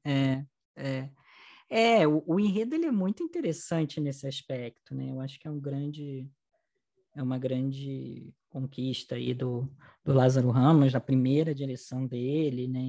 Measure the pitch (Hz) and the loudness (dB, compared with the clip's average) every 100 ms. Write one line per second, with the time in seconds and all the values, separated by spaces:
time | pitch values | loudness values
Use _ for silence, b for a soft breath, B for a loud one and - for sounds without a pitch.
0 | 147 139 135 131 139 _ _ - 135 131 | -2 0 2 0 -6 _ _ -10 -8 -6
1 | 135 135 b b b b b 220 226 226 | -8 -14 b b b b b 2 4 6
2 | 156 151 - 202 208 196 233 311 330 226 | 6 4 2 2 2 0 -2 -2 0 0
3 | 185 208 330 349 220 156 - 165 151 - | -2 -2 -6 -4 -4 -4 -4 -2 -2 -2
4 | 147 135 139 135 - 131 120 - - 135 | -4 -4 -8 -10 -8 -8 -8 -14 -12 -8
5 | 131 131 135 135 160 147 139 139 143 147 | -8 -8 -10 -12 -10 -8 -6 -6 -6 -8
6 | 147 135 131 _ _ _ _ _ _ _ | -10 -10 -12 _ _ _ _ _ _ _
7 | _ - 127 127 131 127 135 135 139 135 | _ -6 -4 -2 -2 -2 -2 -4 -8 -10
8 | 131 123 135 - _ 135 131 - 131 123 | -10 -14 -16 -20 _ -8 -8 -6 -6 -6
9 | - 123 123 123 127 123 131 - b b | -6 -6 -4 -4 -4 -4 -6 -10 b b
10 | - 135 131 131 123 123 131 160 139 127 | 2 6 6 6 4 6 8 8 6 4
11 | - 131 127 139 160 139 139 127 - 127 | 2 2 4 2 2 -2 -6 -8 -8 -6
12 | 131 123 127 147 156 123 127 127 | -4 -4 -2 0 0 -2 -4 -4